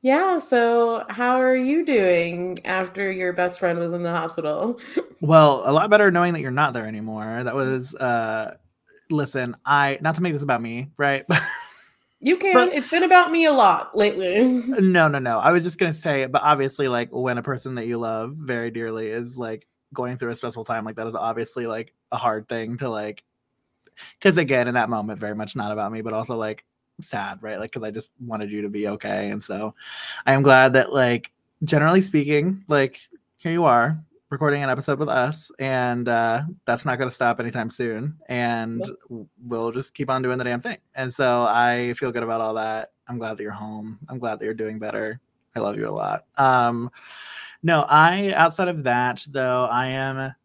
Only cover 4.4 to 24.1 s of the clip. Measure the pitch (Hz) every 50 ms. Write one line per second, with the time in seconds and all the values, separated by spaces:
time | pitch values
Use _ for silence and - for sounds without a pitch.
4.4 | 160 151 151 - - 233 240 - - - - - - - - _ - 151 160 160
5.4 | 151 147 139 127 90 131 139 156 180 208 208 214 208 196 175 170 175 175 170 160
6.4 | 143 131 123 139 151 143 123 120 110 110 110 107 107 110 110 107 107 110 123 139
7.4 | 127 123 113 139 135 131 131 131 127 131 - - 131 123 120 117 113 113 110 110
8.4 | 107 - - _ _ _ _ _ _ _ _ - _ _ 165 151 143 131 - 135
9.4 | 127 120 120 - _ - 143 143 143 139 139 - - 156 160 160 180 180 156 143
10.4 | 147 139 127 117 117 117 113 120 131 143 _ - 143 143 139 135 - - 175 139
11.4 | - - - - - - - - - _ _ _ _ _ _ _ - 262 359 359
12.4 | - 392 370 - - 359 370 302 247 - - 339 359 339 370 359 349 330 320 339
13.4 | 330 311 294 262 220 196 170 151 - - - 214 208 208 - 185 190 180 180 208
14.4 | 247 254 254 247 233 240 262 233 190 190 185 175 160 151 143 139 131 123 117 110
15.4 | 117 147 170 180 165 175 165 - 190 170 156 160 - 170 143 139 131 127 127 -
16.4 | 113 147 151 139 135 135 - - 143 131 123 120 120 - - 123 127 127 123 123
17.4 | 120 - 135 123 - 135 127 123 113 117 120 117 117 113 113 110 110 123 143 156
18.4 | 151 127 123 117 117 117 110 113 117 113 110 113 110 107 110 117 120 120 123 127
19.4 | 123 113 110 147 _ _ _ _ _ _ - 135 123 123 123 123 127 117 117 -
20.4 | - 120 117 117 110 - 117 113 107 110 107 113 110 113 110 107 - 113 113 113
21.4 | 113 - - 127 120 113 110 110 113 _ _ _ _ _ - 113 113 120 110 110
22.4 | 104 _ 120 117 113 110 120 120 143 127 113 107 104 107 104 - _ _ _ _
23.4 | _ _ _ _ _ _ _ _ _ _ _ - - -